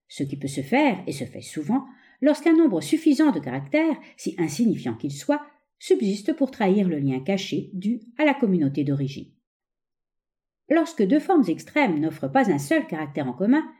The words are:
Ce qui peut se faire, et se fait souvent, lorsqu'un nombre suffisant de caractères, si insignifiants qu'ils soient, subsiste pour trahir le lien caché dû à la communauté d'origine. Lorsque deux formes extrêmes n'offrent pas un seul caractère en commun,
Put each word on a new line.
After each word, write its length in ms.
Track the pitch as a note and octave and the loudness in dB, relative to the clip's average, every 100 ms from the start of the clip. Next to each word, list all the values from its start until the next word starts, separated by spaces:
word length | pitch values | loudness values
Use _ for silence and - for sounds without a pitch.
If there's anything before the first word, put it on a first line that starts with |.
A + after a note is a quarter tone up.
| _ | _
Ce 140 | - | -8
qui 120 | C#3 | -8
peut 140 | C3+ C#3 | -6 -8
se 120 | C#3 | -8
faire, 400 | C3+ B3+ D4 F3+ - | -2 2 2 0 -6
et 60 | |
se 100 | C#3+ | -8
fait 180 | B2 - | -10 -14
souvent, 440 | - D#3+ D3 C4 - - _ - | -12 -8 -2 -2 -4 -20 _ 0
lorsqu'un 380 | C#4 C#4+ E4+ D#4+ | 0 2 4 4
nombre 240 | D#4 E3 | 4 2
suffisant 500 | C#3+ D#4 D#4 C4+ D4+ | 0 0 2 4 4
de 80 | E3 | 2
caractères, 560 | C#3 C3+ C#3 D4+ D#4+ C4 - - | -4 -8 -2 0 2 -2 -8 -10
si 180 | - - | -8 -4
insignifiants 580 | D#3+ - A#3 - B2+ | -4 0 0 0 -4
qu'ils 180 | A2+ D3 | -6 -8
soient, 320 | - - D4 - _ _ _ | -8 -2 -2 -4 _ _ _
subsiste 560 | - F#4 G3+ G3+ - | 0 2 2 -2 -4
pour 180 | D4+ C4 | -2 -2
trahir 380 | - G3 G3+ F#3 | 0 2 4 2
le 100 | D3 | 0
lien 220 | C#3 C3 | -2 -2
caché 480 | F#3+ G3 - D3+ - | -2 -4 -2 -6 -6
dû 280 | F#3 G3+ B3 - - | -6 -4 -4 -8 0
à 80 | |
la 80 | D4+ | 0
communauté 500 | C#4 G#3 F3+ C3+ D3 | 2 2 2 0 0
d'origine. 480 | C#3+ C#3 C3 - - _ _ _ _ _ _ _ _ _ _ _ _ _ - | -2 -2 -4 -8 -16 _ _ _ _ _ _ _ _ _ _ _ _ _ 0
Lorsque 340 | D#4+ D4+ - | 2 2 0
deux 160 | F#3+ D4 | 2 2
formes 260 | E4 F4 F3 | 4 2 4
extrêmes 520 | D3+ - D4+ A#3+ D3+ | -2 -4 0 2 2
n'offrent 320 | D#3 - C#3 | -2 -4 -2
pas 200 | C4+ G#3 | 2 2
un 80 | C#3+ | 0
seul 260 | - D#4+ | 2 0
caractère 420 | - D#3+ D3 D#3 C3 | 0 -6 -6 -4 -6
en 60 | |
commun, 300 | B2 G3+ D4 - | -2 2 2 0